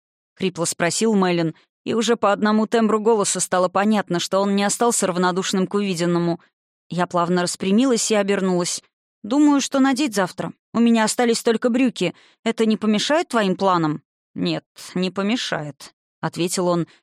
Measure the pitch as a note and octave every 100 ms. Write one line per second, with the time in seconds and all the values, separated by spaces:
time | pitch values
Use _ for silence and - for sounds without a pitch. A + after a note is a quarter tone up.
0 | _ _ _ - F#3+ F3+ E3+ - E3+ -
1 | A3+ G#3+ F#3 F3 E3 - _ _ - A3+
2 | A3+ A#3 G#3 G3+ G#3+ G#3+ G#3+ A#3 A3 A3
3 | G#3+ A3+ F#3+ F#3 - F#3 F3+ F#3 G3+ G#3+
4 | - F3 - F#3+ G3+ G3 G3+ - A#3 A3+
5 | F#3+ F3+ F3+ F3+ F#3 G3 F#3 G3+ G3+ F3
6 | F3 F3 E3+ E3+ _ _ _ _ _ E3
7 | F3 F3 E3+ F3+ F3 - F#3+ G3+ C4+ A#3
8 | - G#3+ G3+ G3+ F#3+ F3+ F3 - - _
9 | _ _ G3+ C4+ D4+ C#4+ - C#4 C4+ B3+
10 | D4 G3+ F3+ - F3 - _ G#3+ A#3 A3+
11 | G#3+ - A#3+ A#3 - A3+ B3 A#3+ C4 -
12 | F3+ - _ _ A3+ A3+ A3 G#3+ G#3+ G#3
13 | - D4+ F4+ A#3 G3 F3 G3 F3+ D#3+ D3+
14 | - _ _ - E3 D#3 - - - F3+
15 | F3+ F#3 G3 A#3+ - D#3+ D3 - - _
16 | _ _ D#3+ D#3 E3+ G3 F3+ F3 D#3+ _